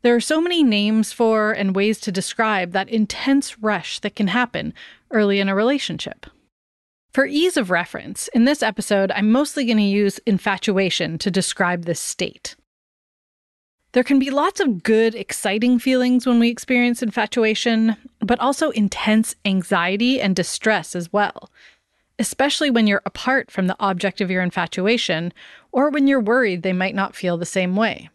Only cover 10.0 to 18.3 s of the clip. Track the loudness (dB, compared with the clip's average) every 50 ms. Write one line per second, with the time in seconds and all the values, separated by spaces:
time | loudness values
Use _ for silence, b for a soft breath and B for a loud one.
10 | 2 0 -2 -2 _ 0 0 0 0 -2 -2 -2 -2 -2 0 0 0 0 0 -2
11 | -4 -4 -6 -4 -4 -2 -2 -2 -2 -2 -2 -2 0 0 0 -2 -4 -6 -6 -6
12 | -6 -10 -6 -6 -6 -8 -8 -12 _ -18 -18 _ _ _ _ _ _ _ _ _
13 | _ _ _ _ _ _ _ _ _ _ _ _ _ _ _ _ _ _ 0 0
14 | 2 4 4 2 2 2 0 0 0 0 0 0 0 0 0 -2 0 2 2 4
15 | 4 2 0 -4 -10 _ -10 -6 -4 -2 -2 0 2 2 2 2 2 2 2 2
16 | 2 4 2 2 2 4 4 4 4 4 2 -2 -4 -2 0 2 2 2 0 0
17 | -4 -4 -2 -2 -4 -2 0 0 2 2 0 0 0 0 2 2 2 2 0 -2
18 | _ -20 _ _ -2 -2